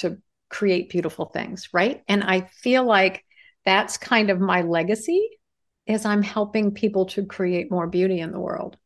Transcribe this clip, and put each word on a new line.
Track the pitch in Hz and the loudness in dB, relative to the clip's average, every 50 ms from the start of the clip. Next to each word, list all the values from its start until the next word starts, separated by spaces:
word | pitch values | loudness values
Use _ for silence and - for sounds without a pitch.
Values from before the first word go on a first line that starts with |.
| - | -4
to | 170 170 - _ _ _ _ _ - | -6 -6 -6 _ _ _ _ _ -14
create | - - 208 196 180 175 - - | -8 -2 0 2 2 0 0 -2
beautiful | - 175 165 156 - - 165 | -4 -2 -2 -2 -4 -6 -10
things, | - - - - - - - - - - | -8 -6 -8 -8 -8 -10 -14 -12 -4 0
right? | 175 185 240 294 - _ - | 0 2 2 0 -4 _ 0
And | 202 202 - | 0 0 2
I | 190 185 185 185 - | 2 0 0 0 -4
feel | _ _ - 247 254 254 254 | _ _ -2 0 2 2 4
like | 240 214 190 190 185 185 - _ _ _ _ - - _ _ - | 4 4 4 4 2 0 -4 _ _ _ _ -20 -20 _ _ 0
that's | 196 190 202 208 - - | 2 2 2 2 -2 -6
kind | - - - 240 226 220 196 | -10 -4 0 2 2 4 2
of | 190 180 | 2 2
my | 196 185 185 180 170 | 2 2 2 0 2
legacy, | 170 170 165 165 180 220 220 - - 339 381 427 453 - _ _ _ _ _ _ _ _ _ _ | 2 0 0 0 0 -2 -4 -2 0 0 0 0 0 -4 _ _ _ _ _ _ _ _ _ _
is | - 214 214 214 | -2 -2 -2 0
I'm | 214 208 208 202 | 0 2 2 0
helping | 208 - 220 208 208 - 220 214 202 202 | 0 0 -2 -2 0 0 0 0 0 0
people | - - 214 214 190 185 | 0 -2 0 2 2 0
to | 190 - 202 196 | 0 -2 -6 -6
create | 196 - - 190 180 180 175 - - | -6 -4 -4 -2 0 0 -2 -2 -2
more | 185 180 165 | -2 -2 -2
beauty | 170 185 180 185 190 185 170 | -2 0 0 2 2 2 0
in | 165 165 - | -4 -6 -8
the | - | -8
world. | - - - - - - - _ _ | -6 -6 -6 -6 -8 -10 -12 _ _